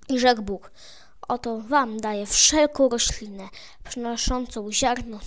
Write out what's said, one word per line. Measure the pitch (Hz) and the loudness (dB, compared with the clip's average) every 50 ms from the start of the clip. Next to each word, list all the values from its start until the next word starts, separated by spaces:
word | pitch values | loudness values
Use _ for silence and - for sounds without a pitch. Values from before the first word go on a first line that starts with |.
| - - | -6 -4
I | 262 247 | 0 2
rzekł | 240 254 247 220 | 4 4 4 2
Bóg: | 208 196 196 175 - - - - - - - - - - - - - - | 0 -6 -8 -8 -10 -16 -20 -20 -20 -20 -20 -20 -20 -20 -20 -12 -6 -6
„Oto | 247 240 - 240 226 220 | -6 -4 -4 -6 -6 -6
wam | 220 220 285 285 262 226 220 220 | -2 2 2 2 2 2 -2 -4
daję | 214 214 208 202 208 | -4 -4 -4 -4 -2
wszelką | 202 - - - - 294 311 302 294 294 - 269 254 | 0 2 4 4 6 6 6 4 4 4 4 4 4
roślinę, | 240 233 - - - - 220 208 202 196 190 - - - - - - - - | 4 2 0 -2 -2 -4 -8 -12 -12 -14 -14 -16 -18 -20 -20 -20 -20 -18 -14
przynoszącą | - - 247 240 233 233 226 - - 254 254 247 240 - 233 202 214 | -12 -8 -6 -6 -6 -4 -2 -2 -2 -2 -2 -4 -6 -8 -8 -6 -4
ziarno | 214 - 277 247 240 247 233 233 214 208 - | -2 0 2 2 0 -2 -4 -8 -12 -12 -10